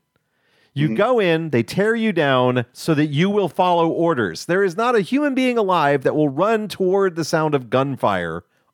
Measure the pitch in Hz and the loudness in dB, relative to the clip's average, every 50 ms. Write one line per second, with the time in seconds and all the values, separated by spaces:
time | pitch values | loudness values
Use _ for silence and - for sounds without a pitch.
0 | _ _ _ _ _ _ _ _ _ _ _ _ _ _ - 139 147 156 - - | _ _ _ _ _ _ _ _ _ _ _ _ _ _ -6 -4 -4 -2 0 0
1 | 202 240 262 233 202 175 165 160 165 160 135 123 120 - - - 202 220 226 233 | 0 2 2 2 2 2 0 0 -2 -2 -2 -2 -2 -2 -2 -2 0 0 0 0
2 | 220 220 196 165 151 139 135 127 127 127 123 123 117 - _ - - - 160 143 | 0 0 0 0 2 2 4 4 4 2 2 0 -2 -4 _ -10 -2 -2 0 0
3 | 151 156 139 143 175 196 202 208 196 160 - - 185 180 175 170 165 165 147 147 | 0 0 0 0 0 0 2 0 -2 -2 0 0 0 2 2 2 2 0 0 0
4 | 165 170 165 123 110 90 80 - - - 170 190 202 196 156 185 233 247 247 226 | 0 0 0 0 -2 -2 -4 -6 -6 -2 -2 0 0 -2 -2 -2 -2 0 0 0
5 | 190 - 240 277 294 294 262 247 262 254 247 233 214 185 185 170 147 143 143 139 | 0 0 -2 -2 0 0 0 0 0 0 0 0 0 0 2 2 2 2 2 2
6 | 131 147 120 147 151 147 131 139 180 214 226 220 214 190 - - 190 180 185 196 | 0 0 0 0 0 0 0 0 0 2 0 0 -2 -4 -4 -2 -2 0 2 2
7 | 196 190 165 165 160 - - 160 156 156 147 139 123 110 104 127 135 143 135 - | 0 0 -2 -4 -6 -2 -2 -2 0 0 -2 -2 -4 0 0 0 0 0 -2 -2
8 | - 113 101 92 87 82 82 87 - _ _ _ _ _ | 0 0 0 0 -2 -4 -6 -8 -10 _ _ _ _ _